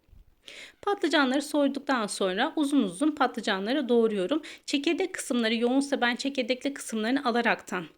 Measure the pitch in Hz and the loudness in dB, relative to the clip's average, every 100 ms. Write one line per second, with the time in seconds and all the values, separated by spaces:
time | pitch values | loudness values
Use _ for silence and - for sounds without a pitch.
0 | _ - - _ - - - - - 403 | _ -20 -20 _ -20 -20 -20 -8 -4 -2
1 | 330 311 269 269 285 302 285 277 - 262 | 2 2 4 2 0 2 2 0 -2 0
2 | 202 - 196 185 285 330 277 285 202 175 | -2 -2 0 0 0 0 2 2 2 0
3 | 311 302 247 - 214 190 202 285 233 240 | 0 2 0 0 -2 -2 0 -2 2 4
4 | 226 208 180 311 - - - 285 294 339 | 4 2 0 -2 -4 -12 -4 -2 0 0
5 | 370 - - 240 220 226 240 262 277 247 | -2 -4 -4 0 0 2 2 2 0 0
6 | 240 240 277 277 254 254 285 277 - 220 | 0 0 -2 -2 -2 -2 -4 -6 -6 -4
7 | 214 262 262 233 233 185 - 180 165 | 0 0 0 2 2 0 -2 -8 -8